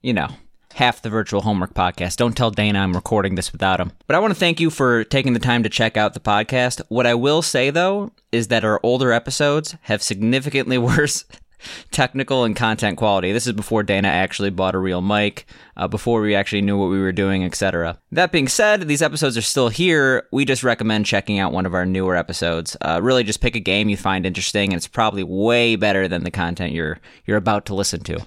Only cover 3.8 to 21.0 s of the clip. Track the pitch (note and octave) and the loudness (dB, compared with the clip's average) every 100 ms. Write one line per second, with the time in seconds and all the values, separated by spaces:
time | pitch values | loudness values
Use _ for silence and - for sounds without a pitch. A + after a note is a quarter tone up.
3.8 | F2+ - - D#3 G#3+ F#3+ F3 E3 E3 - | -2 -8 0 2 2 2 0 2 0 2
4.8 | C3+ A#2 G#2+ C#3 C3 A#2+ B2 A#2+ G#2+ - | 2 2 2 0 2 0 2 2 0 0
5.8 | A2+ G#2+ G#2+ - - G#2 A2 B2+ B2 - | 0 2 0 -2 0 0 2 0 0 -2
6.8 | - A2+ B2 A#2+ C3+ D#3 D#3+ C3+ C3 D3+ | -4 0 2 2 2 2 0 0 2 2
7.8 | F3+ G3+ G3+ _ _ A#2 A2 A#2 A2 G#2+ | 2 0 -6 _ _ -2 0 0 2 2
8.8 | A#2 B2+ C3 A#2 B2 B2+ D3 D3 D#3 - | 2 2 4 2 0 0 2 0 -2 -12
9.8 | - G#2+ - G2 A2 C3 C#3 C3+ B2+ B2+ | -4 -2 -2 -2 0 0 0 -2 0 0
10.8 | A#2+ C#3 D3 - - - - _ - - | 2 2 2 -2 -8 -20 -20 _ -18 -18
11.8 | - - B2+ C3+ C3 C3 A#2+ G#2 A#2 A2 | -8 0 0 0 0 2 2 2 0 2
12.8 | G#2+ F2+ A2 G2 F2+ A2 A#2+ G#2 G2+ A2 | -2 0 2 2 2 0 -2 -4 -2 -2
13.8 | G2+ G2 G2 E2+ F#2+ - G2+ F2+ F#2 F#2 | 2 2 2 2 0 -2 -4 0 0 0
14.8 | F#2 F2+ F#2 G#2 G#2 - - - - - | -2 -2 0 2 0 -4 -20 -20 -20 -6
15.8 | F2+ G#2+ - A#2 G#2 G2+ G2 G#2 G2+ G2+ | -4 -4 0 0 2 0 0 -2 0 0
16.8 | F#2+ G2 F#2+ F2+ G2 G2 F2+ - G2 F2 | 0 0 0 0 0 0 -2 -2 -2 -2
17.8 | E2 E2+ _ D#3+ F3 F3 C3 - G#3+ G#3 | -4 -8 _ 0 0 2 0 2 2 2
18.8 | D#3+ C#3+ D#3 D3 D3 A#2 G#2+ - A#2+ G#2+ | 0 0 0 0 -2 -2 -2 0 0 2
19.8 | F3+ D#3+ C3+ B2+ - B2+ C#3 C3 B2+ A#2 | 2 4 4 0 -2 -2 0 0 0 0
20.8 | A2 G#2+ | 0 0